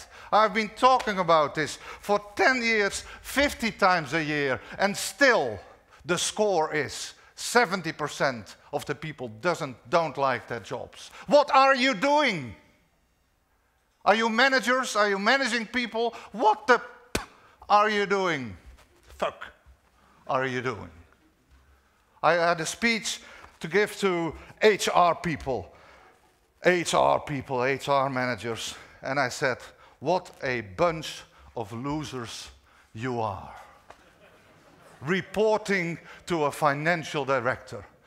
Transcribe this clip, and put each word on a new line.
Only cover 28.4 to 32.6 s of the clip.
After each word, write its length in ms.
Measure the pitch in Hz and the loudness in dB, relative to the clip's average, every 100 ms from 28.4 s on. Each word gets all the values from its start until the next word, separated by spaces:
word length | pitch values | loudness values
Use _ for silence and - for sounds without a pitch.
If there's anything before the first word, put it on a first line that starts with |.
| 117 110 - - - - | -6 -8 -8 -12 -18 -14
and 180 | - 139 | -6 -2
I 80 | 127 | -2
said, 300 | - 139 117 - - - _ | -2 -2 -4 -10 -20 -20 _
"What 300 | 135 180 180 - | -4 -2 -4 -10
a 200 | 135 123 | -6 -6
bunch 580 | 107 90 175 160 147 - - - - | -6 -2 0 0 -8 -14 -18 -20 -16
of 160 | - 104 | -12 -10
losers 760 | 113 139 151 127 123 110 - - - | -8 -6 -6 -8 -10 -10 -12 -16 -20